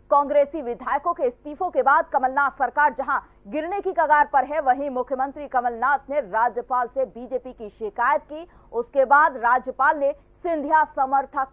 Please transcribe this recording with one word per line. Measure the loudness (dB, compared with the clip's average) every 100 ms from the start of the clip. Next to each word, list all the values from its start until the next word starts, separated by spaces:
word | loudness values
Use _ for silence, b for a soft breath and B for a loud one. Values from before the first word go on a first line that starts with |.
| 2
कांग्रेसी | 2 4 2 2 -2
विधायकों | -8 -8 -4 -2 -2
के | -2
इस्तीफों | -4 -4 -14 -8 -4
के | 0
बाद | 4 4 2
कमलनाथ | -2 0 0 -2 -2
सरकार | -2 2 0
जहां | 0 -4 -4 b b -8
गिरने | -6 -4 -4
की | -4
कगार | -2 2 4 4
पर | 0 0
है, | -2
वहीं | 0 0 -2
मुख्यमंत्री | -6 -6 -4 -6 -6 -4
कमलनाथ | -2 -2 -2 0 0 -2
ने | -6
राज्यपाल | -2 -2 0 -2 -4 -4 -2
से | -4 -6
बीजेपी | -8 -8 -8 -8
की | -16 -16
शिकायत | -10 -10 -2 0 0
की। | -4 -16 -16 b b
उसके | -8 -2 0 4
बाद | 6 6 2
राज्यपाल | 2 2 0 0 2 2
ने | -2
सिंधिया | -4 _ _ -4 -4 2 2 2
समर्थक | -2 0 0 -2 -6 -6